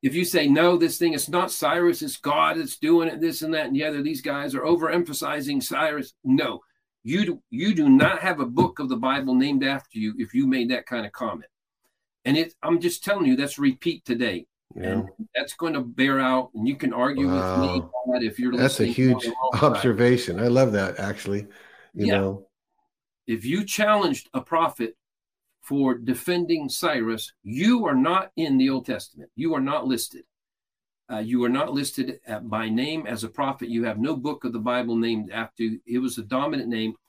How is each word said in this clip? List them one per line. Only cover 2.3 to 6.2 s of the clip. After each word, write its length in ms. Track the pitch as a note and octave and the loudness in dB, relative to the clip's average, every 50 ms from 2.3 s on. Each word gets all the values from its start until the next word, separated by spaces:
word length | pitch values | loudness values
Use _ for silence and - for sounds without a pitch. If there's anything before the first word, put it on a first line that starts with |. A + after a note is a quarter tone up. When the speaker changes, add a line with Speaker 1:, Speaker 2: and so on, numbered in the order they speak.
| C#3+ D3+ D#3+ D#3+ D#3+ E3 | 2 2 2 2 0 -2
Speaker 1:
that's 200 | D#3+ C3 - - | -4 -8 -8 -4
doing 300 | - D3+ E3+ E3+ E3 E3 | 2 4 4 6 4 2
it," 140 | - - | -2 0
this 200 | D#3+ E3 D3 - | -2 -2 -2 -2
and 120 | D#3+ D#3 D#3+ | -4 -2 -2
that 140 | D#3 D3+ B2+ | -2 -2 0
and 80 | C3+ | -2
the 80 | C3+ D3+ | -2 0
other, 160 | D3+ D3+ C#3+ C#3 | -2 -2 -2 -2
"These 180 | D3+ D#3+ C3+ | -2 -4 -4
guys 320 | - D3 C#3+ C#3+ C#3+ C#3+ C3 | -4 -4 -4 -4 -4 -4 -4
are 60 | C3+ C3 | -2 2
overemphasizing 1000 | D#3 F3 E3+ D#3 D#3+ D#3 F3 F3 E3 C#3+ - - C#3+ D3 D3+ C#3 C#3 C#3+ C#3 A#2+ | 2 2 2 2 2 0 0 0 0 -4 -6 -4 -4 -4 -4 -4 -2 -2 -2 -2
Cyrus." 500 | - - C3+ D#3 D#3 D3 D3 B2+ - _ _ | -2 -2 0 0 0 0 -4 -6 -8 _ _